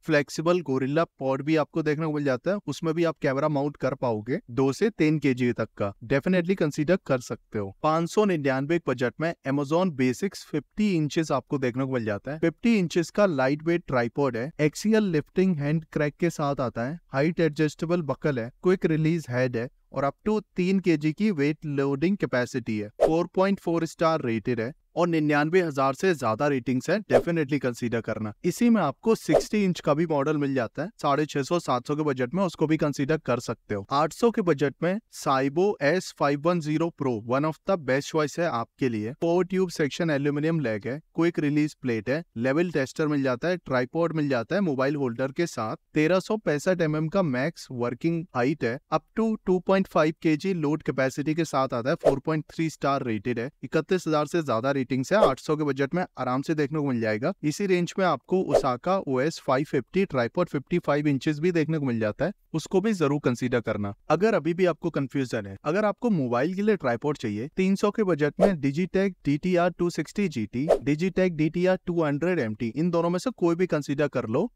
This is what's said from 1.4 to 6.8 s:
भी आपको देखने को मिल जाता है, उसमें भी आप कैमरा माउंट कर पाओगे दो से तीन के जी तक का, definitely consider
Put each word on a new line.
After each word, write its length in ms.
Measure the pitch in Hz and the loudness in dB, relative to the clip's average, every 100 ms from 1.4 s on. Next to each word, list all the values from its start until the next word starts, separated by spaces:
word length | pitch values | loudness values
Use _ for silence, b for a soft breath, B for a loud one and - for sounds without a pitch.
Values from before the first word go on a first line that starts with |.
भी 120 | 143 | 0
आपको 280 | 156 143 160 | 0 0 -2
देखने 220 | 151 151 | -2 -2
को 80 | 160 | -2
मिल 100 | 147 | -2
जाता 280 | 143 123 170 | 0 0 -2
है, 60 | 202 - | -4 -6
उसमें 260 | 139 165 | -4 -4
भी 100 | 160 | 0
आप 120 | 165 151 | -2 0
कैमरा 280 | 147 135 151 | -2 0 0
माउंट 280 | 143 147 - | 0 -2 -2
कर 160 | 131 | -4
पाओगे 440 | - 123 107 110 165 - | -2 -2 -2 -4 -6 -4
दो 200 | 120 135 | 0 0
से 160 | 131 220 | 2 -2
तीन 300 | - 156 156 | 2 2 2
के 140 | 143 | 0
जी 180 | 123 123 | 2 0
तक 160 | 117 110 - | 0 -6 -4
का, 160 | 104 - | -6 -6
definitely 500 | 113 139 - 185 175 196 | -2 0 2 0 2 0
consider 360 | 156 147 | 0 0